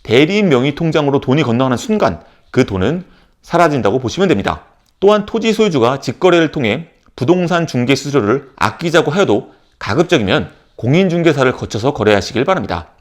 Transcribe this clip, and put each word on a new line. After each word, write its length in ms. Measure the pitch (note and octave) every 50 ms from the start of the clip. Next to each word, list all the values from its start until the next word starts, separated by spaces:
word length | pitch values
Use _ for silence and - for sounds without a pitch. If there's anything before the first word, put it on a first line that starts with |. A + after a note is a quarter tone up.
대리인 480 | _ - G#2+ B2+ D3+ D#3+ G3 G#3+ G#3 F#3
명의 240 | C#3 A#2+ B2+ D3 C#3+
통장으로 460 | - E3+ E3 D3+ D#3+ D3 C#3 C#3 C#3
돈이 240 | - B2+ B2+ D#3+ D3
건너가는 340 | A#2 A2+ A#2+ C3 C3 B2
순간 440 | - - - G#3+ G#3 G3 B2+ F2 D#2 - _ _ _ _ _
그 160 | - B2 B2
돈은 380 | - G#2 F#2 A2 B2 D#3+ F#3 F3+ - _ _ _ _ _ _ _
사라진다고 560 | - - F3 F3 D#3+ D3 C3 G#2 G2+ G2 G2
보시면 280 | - A2+ - E3+ G3
됩니다. 380 | F3+ D3 G2+ F2 F2 D#2+ D2+ - _ _ _ _ _ _ _
또한 280 | - G3+ G#3+ G#3 G#3
토지 260 | G#3 - A3+ G#3 A3+ G#3
소유주가 460 | - A3 G#3 D#3+ C3+ A2+ B2 C#3 C#3
직거래를 520 | - - A2+ - - F#3 F3 E3+ D#3+ D3
통해 360 | - D#3+ C3 G#2 G#2+ D#3 E3 _ _ _ _ - _
부동산 520 | - C3 B2 F3+ F3+ F3+ E3 F3+ E3+ E3
중개 260 | - - B2+ B2 A#2+ C#3
수수료를 560 | C3+ - D3 C#3 C#3 G#2+ G2+ B2 C#3 - - _
아끼자고 560 | - - G#3+ G#3+ - E3 E3+ D3+ E3 D3+ D3+
하여도 400 | C#3+ G3+ F#3+ C3 G#2 A2 C3+ - _ _ _ _ _
가급적이면 720 | _ - - G2+ C#3+ - - F3+ C#3+ G#2 F#2 A#2+ D#3 D#3 - - _ _ _ _
공인중개사를 760 | - - A#2+ C#3+ F3 G3 F#3 E3 F3 E3 E3 C#3+ C#3 C3 B2
거쳐서 420 | A#2+ - - - - A2 A2 C#3 C#3+
거래하시길 500 | - G#2+ G#2+ G#2 G2 F#2+ - - G#2+ B2
바랍니다. 440 | - F#3+ E3 G#2 - F2+ E2 E2 - _ _